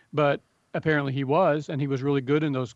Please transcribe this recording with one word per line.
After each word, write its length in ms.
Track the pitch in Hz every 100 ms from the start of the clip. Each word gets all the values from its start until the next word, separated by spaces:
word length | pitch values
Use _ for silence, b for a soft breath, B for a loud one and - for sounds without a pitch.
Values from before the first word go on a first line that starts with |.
| b
but 280 | 143 147 147 _ _ _
apparently 380 | 175 160 151 139
he 120 | 131
was, 440 | 131 156 185 147 147
and 120 | 151
he 60 | 143
was 160 | 135
really 180 | 139 143
good 220 | 127 151
in 100 | 151
those 220 | 131 123